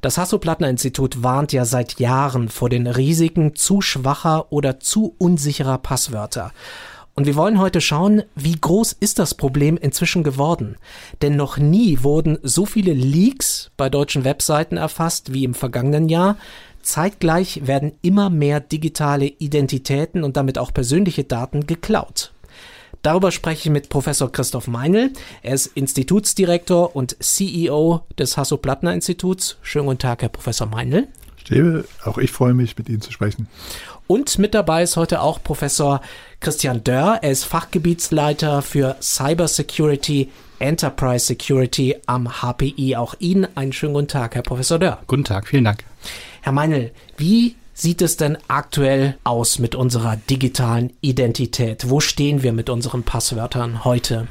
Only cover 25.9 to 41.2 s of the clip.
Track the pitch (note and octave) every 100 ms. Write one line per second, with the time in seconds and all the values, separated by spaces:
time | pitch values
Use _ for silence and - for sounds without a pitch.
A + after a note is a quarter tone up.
25.9 | - C3 G3 G#3 - F3+ F3 - F3 F3
26.9 | E3 C3 - - - G3 F3 E3 D3 E3
27.9 | E3 - - C3+ - - D3 C3+ C#3 F3
28.9 | F3 - F3+ F3+ F#3 - - - D3+ C#3
29.9 | C3 B2+ A#2+ B2 - - A2+ A2+ A2 A#2+
30.9 | D3+ C#4 - - - - - E3+ D#3+ -
31.9 | - - G#2+ C3 - B2 B2+ A#2+ - A#2+
32.9 | A2+ - - G#2 G#2 A2 - - - -
33.9 | - - G3+ C#4 - G#3 A3 E3 D#3+ F3
34.9 | - E3 F3 C#3+ D#3 - D3 C#3+ - D3
35.9 | C#3 - - - - - D3+ C#3 A#2+ A2
36.9 | B2+ E3 A3+ D3+ C3+ - E3 - F3+ E3
37.9 | E3+ - D#3 D3 D3 D#3 C#3+ C#3 D3 C3
38.9 | C3+ - - C3+ E3 E3 - D3 - D3+
39.9 | C#3 - C#3+ C3+ - - - C3 E3 D3
40.9 | - C3 B2